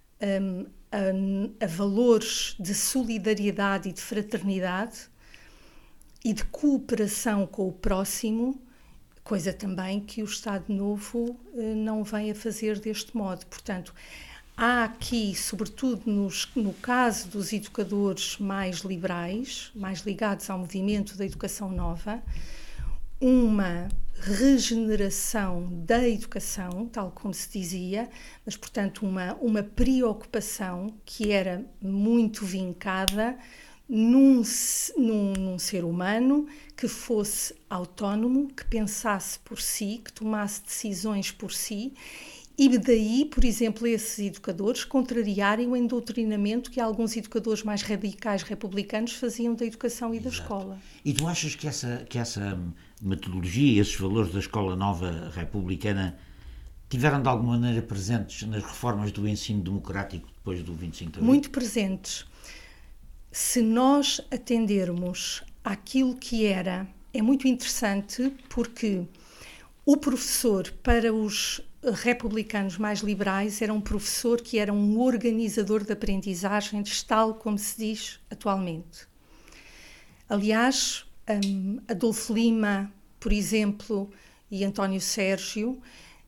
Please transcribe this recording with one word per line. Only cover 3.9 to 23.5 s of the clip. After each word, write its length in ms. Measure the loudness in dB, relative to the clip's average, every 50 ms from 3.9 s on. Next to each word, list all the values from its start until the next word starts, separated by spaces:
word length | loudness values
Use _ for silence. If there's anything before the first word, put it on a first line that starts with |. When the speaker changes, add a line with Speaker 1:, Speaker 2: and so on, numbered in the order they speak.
| -8
Speaker 1:
de 80 | -8
fraternidade 1120 | -8 -6 -4 -4 -2 -2 -4 -2 -2 -2 0 0 0 0 0 -2 -2 -4 -6 -12 -18 -20 -20 _ -20 -20 -20 -20 -20 -20 -20 -20 -20 -20 -20 -20 -20 -20 -20 -20 -20 -20 -18 -6 -4
e 100 | -4 -2
de 100 | 0 -2
cooperação 1000 | -2 -2 0 2 2 2 2 2 0 0 0 0 0 -2 -2 0 0 2 2 0
com 220 | 0 -2 -2 -2 -2
o 40 | -2
próximo, 880 | -2 0 2 2 2 0 -2 -4 -2 -2 0 0 0 0 0 -2 -4 -8 -16 -20 -20 -20 -20 -20 -20 -20 -20 -20 -20 -8
coisa 280 | -4 -4 -2 -2 -2 -4
também 480 | -4 -6 -6 -4 -4 -4 -4 -4 -4
que 200 | -6 -6 -8 -8
o 60 | -6
Estado 460 | -6 -6 -6 -6 -4 -4 -4 -4 -2 -2
Novo, 680 | -2 0 -2 -2 -2 -4 -4 -4 -2 -2 -2 -4 -8 -12 -10 -8
eh, 180 | -4 -4 -2 -2
não 300 | 0 0 0 0 -2 -2
vem 260 | -2 -2 -2 -2 -2
a 40 | -4
fazer 440 | -4 -4 -6 -4 -2 -2 -2 -2 -2
deste 380 | -4 -4 -6 -6 -6 -6 -4
modo. 300 | -4 -4 -4 -4 -6 -10
Portanto, 480 | -14 -18 -12 -8 -6 -6 -6 -8 -10 -14 -18 -20 -18 -18 -18 -18 -18 -20 -20 -20 -18 -6
há 300 | 0 2 4 4 4 2
aqui, 500 | 0 -2 -6 -6 -2 0 0 0 0 -2
sobretudo 760 | -4 -4 -4 -4 -4 -4 -6 -4 -2 -2 0 0 0 0 0
nos, 400 | 2 2 2 0 -2 -4 -6 -4 -2
no 200 | 0 0 0 -2
caso 540 | -4 -4 0 2 2 4 2 2 0 -4 -6
dos 260 | -6 -6 -4 -4 -4
educadores 840 | -4 -6 -6 -4 -4 -4 -2 0 0 0 0 0 -2 -4 -6 -4
mais 440 | -4 -4 -4 -2 -2 -2 -4 -4 -6
liberais, 880 | -6 -6 -4 -4 -4 -4 -2 -4 -4 -4 -4 -4 -6 -6 -8 -10 -12 -12 -12
mais 260 | -8 -6 -6 -6 -6
ligados 500 | -4 -6 -4 -2 0 0 0 -2 -4 -6
ao 80 | -6 -6
movimento 580 | -6 -6 -4 -2 0 0 0 0 -2 -4 -6
da 80 | -6 -6
educação 460 | -6 -6 -6 -6 -6 -6 -6 -6 -6
nova, 520 | -4 -2 -2 -2 -2 -2 -4 -6 -6 -6 -4 -4 -4 -4 -4 -4 -6 -8 -10 -10 -8 -6 -4 -2 -2 -2 -2 -4 -2 2
uma 720 | 4 6 8 8 8 6